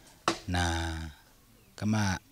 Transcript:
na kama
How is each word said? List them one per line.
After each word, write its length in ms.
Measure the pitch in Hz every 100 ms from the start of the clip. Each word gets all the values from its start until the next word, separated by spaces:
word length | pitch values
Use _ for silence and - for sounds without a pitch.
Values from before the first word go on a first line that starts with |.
| - - - - -
na 640 | 87 87 82 82 80 80 - - - - - - -
kama 420 | 107 107 98 90 -